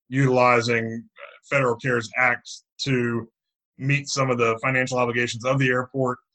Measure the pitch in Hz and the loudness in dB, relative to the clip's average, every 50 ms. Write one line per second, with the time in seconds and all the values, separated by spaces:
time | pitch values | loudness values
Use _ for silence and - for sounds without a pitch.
0 | _ - 127 135 139 131 127 127 123 123 123 120 110 120 117 113 113 113 113 117 | _ -4 0 2 2 4 4 4 6 6 4 4 2 2 0 -2 -2 -4 -6 -10
1 | 113 - _ - - - - - _ - 143 139 135 123 117 113 - 131 123 120 | -12 -14 _ -20 -20 -20 -20 -18 _ -2 0 0 2 0 0 -2 -2 -2 0 -2
2 | 113 104 98 123 127 123 120 - - - - - _ _ _ - - 139 131 123 | -2 -4 -2 0 0 0 0 -2 -6 -14 -20 -20 _ _ _ -8 -2 0 0 0
3 | 120 120 117 117 113 - _ _ _ _ _ _ _ _ _ - 131 135 143 143 | 0 0 -2 -4 -6 -10 _ _ _ _ _ _ _ _ _ -6 -2 0 0 0
4 | 143 - - 139 131 131 123 120 117 113 113 113 - 131 127 127 127 123 127 123 | -2 -4 -2 -2 0 0 0 2 2 0 0 0 -2 -2 0 0 0 0 0 -2
5 | 123 120 117 120 120 117 117 113 117 131 135 139 135 127 123 127 127 - - 135 | 0 0 0 -2 -2 -4 -4 -4 -2 0 0 2 2 2 2 0 -2 -4 -4 -2
6 | 131 123 123 - _ _ _ | -2 -2 -2 -6 _ _ _